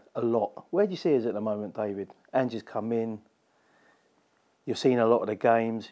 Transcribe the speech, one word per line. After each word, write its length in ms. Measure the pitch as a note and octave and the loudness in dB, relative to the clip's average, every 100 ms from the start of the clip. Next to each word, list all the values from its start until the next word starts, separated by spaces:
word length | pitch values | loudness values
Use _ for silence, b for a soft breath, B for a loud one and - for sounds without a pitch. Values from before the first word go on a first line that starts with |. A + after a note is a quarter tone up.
| _ - | _ -4
a 40 | |
lot. 440 | A#2 A#2 G2+ - - | 0 2 0 -6 -6
Where 140 | E3+ | 0
do 60 | G#3 | 0
you 60 | F3+ | 0
see 200 | F3 C#3 | 2 2
us 80 | A2+ | 2
at 60 | |
the 60 | G2+ | -4
moment, 340 | A2 G#2 G#2 - | -4 -4 -6 -6
David? 340 | G#2+ G2+ F#2+ - _ | -6 -6 -10 -14 _
Angie's 280 | C3 B2+ A2+ | -2 -2 -4
come 300 | - A2+ A2 | -8 -8 -4
in. 280 | A#2 A2+ G#2+ _ _ _ _ _ _ _ _ _ _ _ _ _ _ - | -2 -4 -8 _ _ _ _ _ _ _ _ _ _ _ _ _ _ -8
You're 100 | A2 | 0
seeing 220 | C3+ B2 | 2 4
a 80 | A2+ | 4
lot 140 | A#2 | 4
of 60 | G#2+ | 2
the 80 | |
games. 540 | G#2 B2 A#2 A2+ A2+ G#2+ | 0 4 4 2 -4 -8